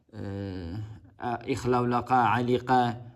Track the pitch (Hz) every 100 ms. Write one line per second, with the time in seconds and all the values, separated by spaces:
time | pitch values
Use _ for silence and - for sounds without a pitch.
0 | _ 107 101 98 98 92 85 104 107 -
1 | - - 123 117 - 120 120 123 123 123
2 | 117 127 113 113 123 123 123 127 120 113
3 | -